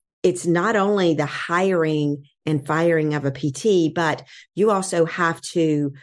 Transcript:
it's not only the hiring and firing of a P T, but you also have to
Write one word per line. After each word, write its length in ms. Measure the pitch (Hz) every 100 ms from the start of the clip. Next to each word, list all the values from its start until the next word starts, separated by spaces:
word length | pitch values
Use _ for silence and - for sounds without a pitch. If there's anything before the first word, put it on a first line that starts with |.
| _ _
it's 240 | 185 180 175
not 300 | 170 202 220
only 380 | 196 208 175
the 120 | 151 143
hiring 1000 | - - 170 190 180 156 151 147 143 143 _ -
and 180 | 151 151
firing 480 | 156 170 165 151
of 120 | 147 139
a 60 |
P 200 | 135 151
T, 380 | 131 220 185 160
but 340 | - 160 143 - - -
you 160 | - 214
also 360 | 196 190 175 165
have 340 | - 170 165
to 520 | - 180 160 147 143 139